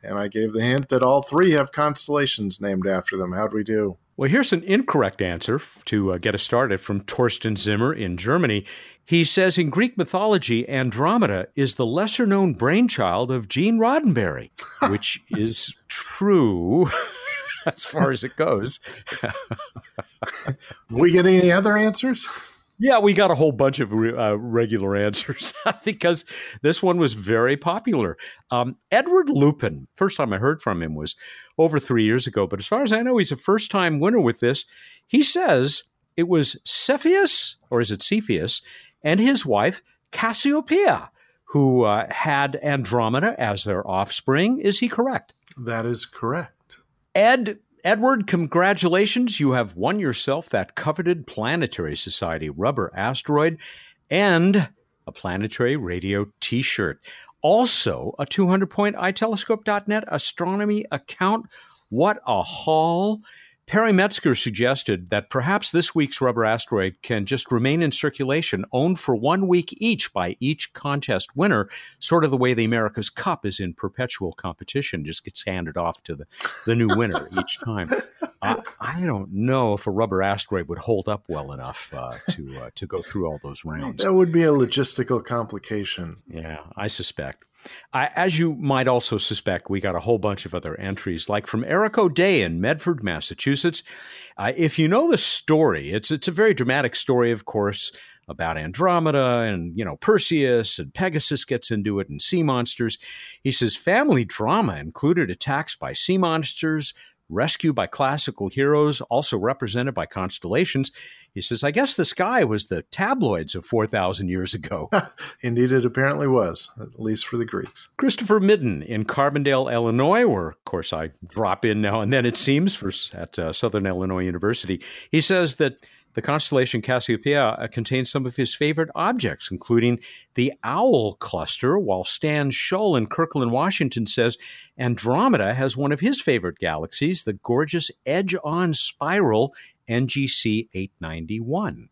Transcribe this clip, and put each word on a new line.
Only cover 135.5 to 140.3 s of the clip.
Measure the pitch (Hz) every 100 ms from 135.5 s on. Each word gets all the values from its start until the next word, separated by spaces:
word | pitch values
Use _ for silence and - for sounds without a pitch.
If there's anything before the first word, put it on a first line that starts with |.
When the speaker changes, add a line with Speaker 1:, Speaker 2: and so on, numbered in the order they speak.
Speaker 2:
has | 123 135 123
one | 139
of | 143
his | 196 277
favorite | - 120 90 -
galaxies, | 85 78 82 - 147 185
the | -
gorgeous | 98 - 120 151 170 151 - -
edge-on | 160 190 185 147 165 180
spiral | 151 - - 147 190 165 107 135 - - _ -
N | 117 127
G | 139
C | 135